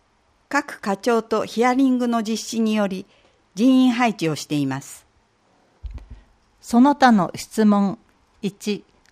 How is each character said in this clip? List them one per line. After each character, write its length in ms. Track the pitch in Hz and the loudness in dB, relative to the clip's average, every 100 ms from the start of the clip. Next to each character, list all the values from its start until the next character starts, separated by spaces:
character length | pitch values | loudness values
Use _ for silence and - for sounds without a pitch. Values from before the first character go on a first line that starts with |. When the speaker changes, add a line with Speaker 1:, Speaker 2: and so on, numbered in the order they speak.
| _ _ _ _ - | _ _ _ _ -6
Speaker 1:
各 300 | 277 - - | -6 -6 -10
課 160 | 208 196 | -6 -4
長 260 | 240 233 | 0 -2
と 240 | 226 220 - | 0 -4 -4
ヒ 200 | 214 247 | -2 0
ア 80 | |
リ 160 | 254 269 | 2 2
ン 80 | 247 | 0
グ 100 | 247 | -2
の 160 | 233 | -2
実 340 | 214 220 - 226 | -4 -6 -6 -4
施 20 | |
に 160 | 220 214 | -2 0
よ 120 | 202 | -2
り、 180 | 190 - _ _ _ _ 180 | -6 -12 _ _ _ _ 0
人 300 | 254 262 254 | 2 4 4
員 80 | |
配 180 | 233 240 | 2 -2
置 180 | - 160 | 0 -4
を 60 | 147 | -4
し 100 | - | -4
て 100 | 147 | -4
い 120 | 135 | -2
ま 140 | 135 | -4
す。 240 | - - _ _ _ _ _ _ _ _ - - - - _ _ _ _ - | -10 -20 _ _ _ _ _ _ _ _ -16 -16 -18 -20 _ _ _ _ 0
Speaker 2:
そ 140 | 233 | 4
の 140 | 277 285 | 4 6
他 160 | 254 | 4
の 200 | 214 165 - | 4 0 -6
質 280 | - - | -10 0
問。 360 | 214 202 196 - _ _ _ _ | 2 4 0 -4 _ _ _ _
一、 420 | 208 202 214 202 _ _ _ | -10 -8 -8 -8 _ _ _